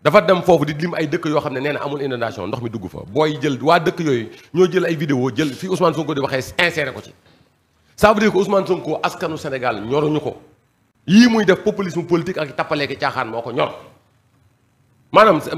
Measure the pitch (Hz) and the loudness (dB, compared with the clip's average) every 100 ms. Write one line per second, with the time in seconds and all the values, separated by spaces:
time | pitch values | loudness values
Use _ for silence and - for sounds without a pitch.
0 | 151 185 175 185 185 165 147 147 175 160 | 6 4 4 2 4 2 2 -4 -6 -4
1 | 156 170 160 147 143 131 143 135 143 143 | -4 -4 -2 -2 -2 -6 -4 -4 -6 -6
2 | 139 123 113 107 92 117 117 113 92 73 | -4 -4 -6 -6 -6 -6 -6 -8 -10 -12
3 | 78 104 156 151 143 127 135 175 160 175 | -6 0 0 0 -4 -2 2 4 2 -2
4 | 160 123 110 - - 165 185 180 170 160 | -2 -2 -2 -14 -8 2 2 2 -2 -2
5 | 156 139 131 117 151 123 185 180 175 147 | -2 0 0 -2 -4 -4 -6 0 0 0
6 | 151 143 131 135 123 - 175 165 139 107 | -4 -4 -2 -4 -4 -2 -2 0 -6 -8
7 | - - _ _ _ _ _ _ _ - | -16 -20 _ _ _ _ _ _ _ 2
8 | 208 214 214 - 196 196 175 175 147 156 | 4 6 2 2 2 0 0 -2 -2 -4
9 | 180 - 170 156 156 135 123 110 107 139 | -4 -4 -6 -6 -6 -4 -4 -4 -2 0
10 | 151 151 139 - - _ _ _ _ _ | 0 -2 -4 -12 -20 _ _ _ _ _
11 | - 202 240 226 208 180 214 190 190 170 | 4 6 8 6 4 2 2 -2 -4 -6
12 | 156 170 165 180 151 - 160 151 139 135 | 0 0 0 -6 -6 -6 -4 -2 -2 -2
13 | 139 131 117 113 117 123 147 - - _ | -4 -2 -6 -6 -6 -2 -4 -4 -20 _
14 | _ _ _ _ _ _ _ _ _ _ | _ _ _ _ _ _ _ _ _ _
15 | _ 180 220 160 - | _ 6 6 4 0